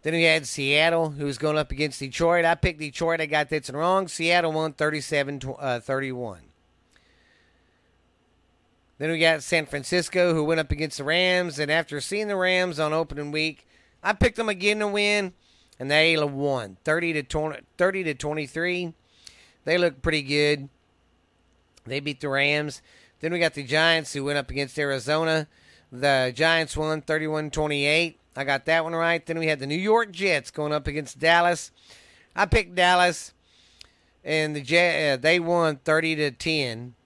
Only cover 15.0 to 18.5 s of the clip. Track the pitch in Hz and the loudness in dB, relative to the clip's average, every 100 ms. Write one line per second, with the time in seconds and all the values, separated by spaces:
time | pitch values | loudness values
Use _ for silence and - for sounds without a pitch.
15 | 208 208 190 - _ _ _ _ 135 147 | 2 2 -2 -8 _ _ _ _ 0 4
16 | 160 160 147 135 143 135 104 95 - 160 | 4 4 0 -2 -2 -2 -4 -8 -2 0
17 | 170 151 135 160 156 135 _ - 180 190 | 0 -4 -4 -4 -4 -8 _ 0 0 0
18 | 170 139 151 156 143 | -4 -4 -6 -6 -6